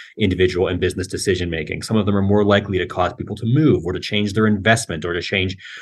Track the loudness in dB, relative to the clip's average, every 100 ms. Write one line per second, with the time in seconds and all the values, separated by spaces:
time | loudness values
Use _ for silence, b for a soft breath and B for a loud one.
0 | B -2 0 4 2 2 -2 0 -2 -2
1 | -6 -4 -2 -2 -2 -6 -6 -8 -2 0
2 | 2 2 2 4 4 2 2 -2 -2 -2
3 | -2 -4 -10 -6 0 4 4 4 0 -6
4 | -4 -2 0 2 2 2 2 2 0 -6
5 | -4 -4 -2 -2 -2 -4 B B